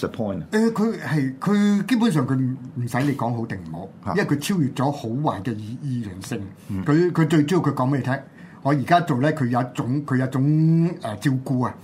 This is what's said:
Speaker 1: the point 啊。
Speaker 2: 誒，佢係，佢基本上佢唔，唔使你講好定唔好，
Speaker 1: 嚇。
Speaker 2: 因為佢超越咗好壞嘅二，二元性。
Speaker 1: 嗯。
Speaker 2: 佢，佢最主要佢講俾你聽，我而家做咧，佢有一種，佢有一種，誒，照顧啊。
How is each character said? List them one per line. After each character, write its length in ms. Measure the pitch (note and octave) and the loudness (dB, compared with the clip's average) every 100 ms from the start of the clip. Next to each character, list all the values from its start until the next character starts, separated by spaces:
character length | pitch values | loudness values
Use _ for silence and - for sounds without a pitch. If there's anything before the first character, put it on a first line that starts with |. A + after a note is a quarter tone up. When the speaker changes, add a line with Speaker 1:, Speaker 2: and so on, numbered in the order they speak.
| - | -4
Speaker 1:
the 40 | |
point 320 | - A2 F#2 | -4 -6 -6
啊。 60 | D#2 | -2
Speaker 2:
誒， 200 | A3 A3+ | 0 2
佢 260 | A3 A3 F3+ | 2 -2 -2
係， 400 | D3 D3+ C3 C3 | -2 0 -2 -2
佢 460 | F3 G#3 G#3 G3+ - | 0 4 4 2 2
基 100 | B3+ | 2
本 140 | A#3 | 2
上 140 | D#3 B2+ | 2 2
佢 60 | C3+ | 0
唔， 220 | C3 C3 - - | 0 -2 -8 -6
唔 60 | A#2+ | -4
使 120 | B2 | 0
你 100 | C#3+ | 0
講 200 | C3 A2+ A#2 | 0 -2 -4
好 100 | A2+ | -6
定 120 | F#2+ E2+ | -8 -10
唔 160 | D#2+ G2 - | -12 -14 -10
好， 100 | G2+ F2 | -2 0
Speaker 1:
嚇。 60 | |
Speaker 2:
因 60 | F#3+ | 0
為 80 | D3 | 0
佢 40 | |
超 200 | - G3 | 0 0
越 80 | B2+ | 0
咗 220 | - C3 | 0 -2
好 160 | C#3+ A2 | -2 -4
壞 340 | A#2+ D3+ G2 | -2 -2 -4
嘅 80 | G2 | -6
二， 260 | G#2+ G#2+ B2 | -6 -8 -8
二 260 | D3 B2 G#2+ | -6 -6 -6
元 120 | F#2 | -10
性。 180 | F#2 A2+ F#2+ - - | -8 -8 -10 -14 -8
Speaker 1:
嗯。 140 | G2 | -4
Speaker 2:
佢， 280 | F#2 D3+ F3+ | 2 4 4
佢 140 | E3 D#3 | 2 4
最 160 | D#3+ | 4
主 120 | D3 F#3 | 4 2
要 40 | |
佢 100 | C#3+ | 2
講 180 | C3 B2+ | 0 0
俾 80 | C#3+ | 0
你 40 | |
聽， 160 | A#2+ C3 - - - - | 0 -4 -6 -20 -20 -6
我 80 | C3+ | 0
而 120 | D3 | 0
家 160 | A#2 F3 | 4 4
做 160 | E3 B2+ | 4 2
咧， 120 | D3 | 2
佢 160 | D3+ A#2+ | 2 0
有 120 | A#2+ | 0
一 40 | C3 | -2
種， 320 | - A#2 C#3 D3 | -4 -2 -2 0
佢 120 | B2+ | 0
有 80 | C3 | 0
一 40 | |
種， 140 | C3 | 0
誒， 720 | C#3 D#3 D#3+ E3 E3 F3 A#2 G#2 | 2 4 6 4 2 -2 -8 -2
照 120 | - C3 C3 | 0 0 0
顧 200 | B2+ A#2+ | 0 -2
啊。 100 | - | -4